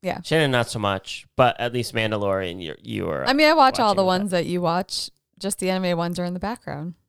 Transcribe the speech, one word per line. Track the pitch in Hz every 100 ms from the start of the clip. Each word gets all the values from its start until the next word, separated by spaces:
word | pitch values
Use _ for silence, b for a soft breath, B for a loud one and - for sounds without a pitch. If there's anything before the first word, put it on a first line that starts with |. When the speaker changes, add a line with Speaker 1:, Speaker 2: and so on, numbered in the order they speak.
Speaker 1:
Yeah. | 185 -
Speaker 2:
Shannon, | - 156 147
not | 127 117
so | 120
much, | 104 95 - - - -
but | 123 -
at | 120
least | 120 117 117
Mandalorian, | 110 107 101 95 92 87
you're, | 85 -
you | - 107 87
are | 73 65
Speaker 1:
I |
mean, | 277 302
I |
watch | 320 262 262
all | 226
Speaker 2:
watching | 196
Speaker 1:
the |
Speaker 2:
with | 190
Speaker 1:
ones | 185 202
Speaker 2:
that. | 180
Speaker 1:
that | 156
you | 175
watch. | 175 170 196 - - _ _ _
Just | 190 -
the | 185
animated | 185 185 170
ones | 170 175
are |
in | 175
the | 180
background | 190 240 - 151 160 175